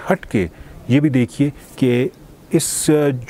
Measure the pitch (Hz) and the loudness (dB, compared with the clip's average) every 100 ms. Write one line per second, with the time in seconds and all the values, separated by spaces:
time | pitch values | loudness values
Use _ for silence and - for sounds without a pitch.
0 | - 185 - 113 85 - - - - 135 | 0 -4 -2 -2 -2 -6 -20 -14 0 2
1 | 151 127 120 - 143 143 - - 127 120 | 4 2 0 0 -2 -2 -16 -2 0 0
2 | 131 - - - - 170 - - - 151 | -2 -6 -20 -20 -4 -2 -2 -2 2 2
3 | 147 131 | 2 -2